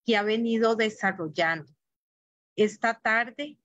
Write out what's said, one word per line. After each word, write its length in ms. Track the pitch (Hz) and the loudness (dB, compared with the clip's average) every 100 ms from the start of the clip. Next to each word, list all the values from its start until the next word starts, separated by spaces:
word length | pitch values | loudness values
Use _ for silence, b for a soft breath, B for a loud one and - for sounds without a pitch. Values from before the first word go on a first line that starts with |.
que 140 | - 208 | 0 0
ha 40 | |
venido 540 | 208 226 226 226 226 226 | 2 0 0 2 2 2
desarrollando. 960 | 220 214 196 185 160 165 165 165 151 _ _ _ _ _ _ _ _ | 0 -2 -4 -4 -6 -2 0 -2 -8 _ _ _ _ _ _ _ _
Esta 460 | - 214 - 226 226 | 0 0 0 -4 -2
tarde, 560 | 220 220 240 233 294 - | 0 0 -2 -6 -12 -14